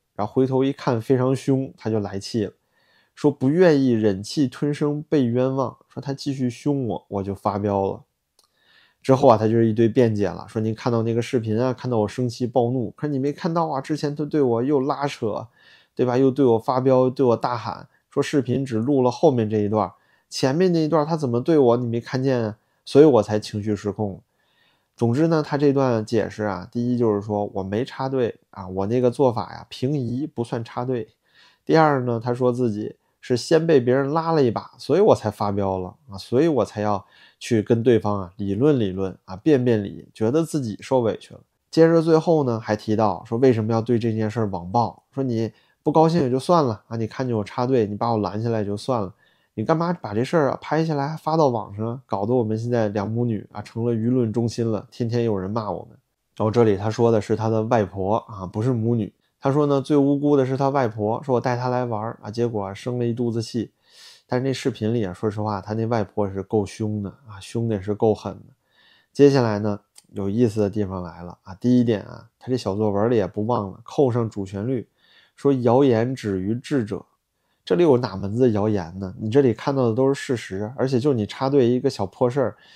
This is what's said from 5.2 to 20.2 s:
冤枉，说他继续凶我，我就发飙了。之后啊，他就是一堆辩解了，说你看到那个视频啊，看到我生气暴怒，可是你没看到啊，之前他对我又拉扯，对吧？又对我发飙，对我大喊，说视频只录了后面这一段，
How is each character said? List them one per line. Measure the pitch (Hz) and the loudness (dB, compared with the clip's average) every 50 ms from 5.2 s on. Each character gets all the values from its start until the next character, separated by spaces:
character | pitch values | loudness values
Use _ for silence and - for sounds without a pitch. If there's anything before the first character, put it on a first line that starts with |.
| 127 | 2
冤 | 117 117 123 127 135 135 | 2 2 0 0 0 0
枉， | 135 127 120 - _ _ _ | -2 -2 -4 -6 _ _ _
说 | - - | -16 -12
他 | - 143 135 | -8 -8 -8
继 | - - 147 135 | -6 -6 -6 -4
续 | 139 127 123 | -2 -2 -4
凶 | 120 - - 147 143 139 127 110 | -4 -2 -2 -2 -2 0 -2 -4
我， | 90 - _ - | -4 -6 _ -8
我 | 101 101 95 | -6 -6 -4
就 | 98 98 | -4 -6
发 | - - 104 98 101 | -4 -2 -2 -2 -2
飙 | 101 104 101 98 98 98 | -2 0 0 0 0 -2
了。 | 98 - - _ _ _ _ _ _ _ _ _ _ _ _ _ _ _ _ _ _ _ | -4 -6 -12 _ _ _ _ _ _ _ _ _ _ _ _ _ _ _ _ _ _ _
之 | - - 135 | 2 2 4
后 | 123 143 131 | 6 8 6
啊， | 110 104 | 6 6
他 | 110 110 | 6 2
就 | 113 | 2
是 | 117 117 113 | 4 2 2
一 | 110 | 4
堆 | 117 113 110 | 4 2 4
辩 | 110 135 123 113 107 | 4 4 4 4 4
解 | 101 101 87 | 0 -2 -2
了， | 85 82 - - | -4 -6 -12 -8
说 | - 113 | -6 -4
你 | 110 110 110 | -2 -2 -4
看 | - - 127 | -2 -2 0
到 | 117 113 113 | 0 0 0
那 | 117 113 | 0 -2
个 | 120 | -2
视 | 117 - - 123 | -2 -2 -2 -2
频 | 113 113 107 113 | -2 0 -2 0
啊， | 127 131 | 0 -2
看 | 123 - - 127 | -2 -4 -4 -2
到 | 120 110 | 0 0
我 | 104 101 | 0 0
生 | - - 127 120 | -2 -4 -4 -4
气 | 113 - 127 113 | -4 -4 -4 -2
暴 | - 131 120 120 | 0 0 0 0
怒， | 127 131 113 87 - - | 0 -2 -4 -6 -8 -8
可 | 151 | -6
是 | 151 | -4
你 | 147 131 | -4 -2
没 | 135 147 | -4 -4
看 | 143 - - 175 165 | -6 -4 -4 -4 -2
到 | 170 165 160 | -2 -2 -2
啊， | 143 131 | -4 -6
之 | 135 - 156 | -4 -4 -6
前 | 139 - 143 143 | -4 -4 -4 -4
他 | 147 151 | -4 -6
对 | 143 - 151 | -2 0 2
我 | 139 123 117 113 123 | 2 2 2 0 0
又 | 139 151 135 | 0 0 0
拉 | 131 147 139 135 143 | 0 0 -2 -2 -4
扯， | 139 - - 123 107 95 - 110 - _ _ _ _ - _ _ _ _ | -4 -4 -4 -6 -4 -4 -6 -8 -12 _ _ _ _ -20 _ _ _ _
对 | - 127 | -2 0
吧？ | 123 120 127 | 0 2 4
又 | 135 135 | 4 2
对 | 127 147 139 | 4 4 4
我 | 120 113 110 | 4 4 4
发 | - - 127 127 | 2 0 0 0
飙， | 127 135 131 127 131 127 | 2 4 4 4 4 2
对 | 127 143 135 | 2 2 2
我 | 120 113 110 | 2 2 2
大 | - 127 123 | 0 -2 -4
喊， | 117 - 101 - - - - _ _ _ _ | -4 -8 -8 -10 -10 -14 -20 _ _ _ _
说 | - 139 143 | -4 -4 -2
视 | - - 143 | 0 0 -2
频 | 127 127 123 135 139 | 0 0 0 -2 -2
只 | 135 113 110 | -2 -2 -2
录 | 113 139 147 131 127 | 0 2 2 2 2
了 | 123 | 2
后 | - - - 156 | 2 4 4 4
面 | 131 120 110 104 | 4 4 0 0
这 | 110 107 | 0 0
一 | 104 101 | 0 2
段， | 110 107 98 87 - _ _ _ _ _ | 2 0 0 0 -4 _ _ _ _ _